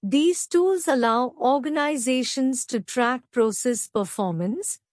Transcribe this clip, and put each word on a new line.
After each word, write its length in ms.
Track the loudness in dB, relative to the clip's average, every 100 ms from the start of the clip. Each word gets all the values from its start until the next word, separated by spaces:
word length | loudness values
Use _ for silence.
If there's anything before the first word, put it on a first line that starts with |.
| 2
These 340 | 2 2 0 0
tools 340 | 2 2 2 0
allow 260 | 2 2 2 0 0 2 2
organizations 1080 | 0 -2 -2 -2 0 0 0 0 0 -2 -4
to 80 | -6 -4
track 340 | -2 0 -2 _ 0
process 500 | 0 0 -2 -4 -4 -4
performance 800 | -4 -4 -4 -2 -4 -4 -6 -10 _